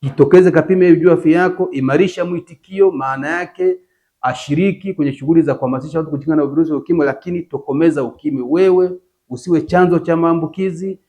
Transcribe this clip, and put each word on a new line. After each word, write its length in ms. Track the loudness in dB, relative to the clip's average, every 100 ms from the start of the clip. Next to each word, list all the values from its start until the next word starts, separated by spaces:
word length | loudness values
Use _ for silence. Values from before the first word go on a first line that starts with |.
jitokeze 500 | -8 0 6 6 6
kapime, 440 | 2 2 2 4 6
jua 180 | 4
afya 280 | 2 2 2
yako, 280 | 2 -2 -4
imarisha 540 | -2 0 2 0 0 -6
mwitikio, 680 | -6 -10 -20 _ 2 2
maana 360 | 2 -6 -6 -6
yake 480 | -6 -8 -4 -2 -2 _ _ _ _
ashiriki 720 | -6 -6 -4 0 0 -2 -8
kwenye 200 | -4 -4
shughuli 280 | -4 0 2
za 140 | 2 0
kuhamasisha 420 | -2 -4 -6 -6
watu 120 | -6
kujikinga 240 | -6 -2 0
na 100 | 0
virusi 240 | 0 0
vya 60 | -2
ukimwi, 280 | -2 0 0
lakini 360 | -2 -6 -8
tokomeza 640 | -8 -10 -6 0 0 0
ukimwi. 400 | -6 -6 -6 -6 -2
Wewe 420 | 0 2 2 0 -4 _ _ _
usiwe 320 | -14 -2 -2
chanzo 380 | 0 2 2 2
cha 180 | 0 0
maambukizi 840 | 0 0 -4 -6 -6 -6 -10 -10